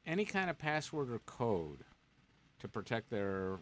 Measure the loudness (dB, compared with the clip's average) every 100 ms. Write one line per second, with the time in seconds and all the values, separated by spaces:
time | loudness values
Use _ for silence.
0 | -2 0 2 0 0 0 2 0 0 -2
1 | 0 -2 -6 0 4 4 2 -6 -16 -20
2 | _ _ _ _ -20 -12 -8 -6 -2 -2
3 | 0 0 2 2 0 -2